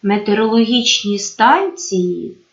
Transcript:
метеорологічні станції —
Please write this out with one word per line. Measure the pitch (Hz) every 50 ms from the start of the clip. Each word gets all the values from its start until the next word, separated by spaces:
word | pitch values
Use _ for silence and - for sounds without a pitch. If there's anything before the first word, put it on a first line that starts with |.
| -
метеорологічні | 202 202 208 208 - 208 214 220 220 220 226 233 214 240 247 233 - - - - 202 202 202
станції — | 196 - - - 220 240 285 359 392 381 339 - - - 196 185 180 180 175 170 165 160 - _ _ _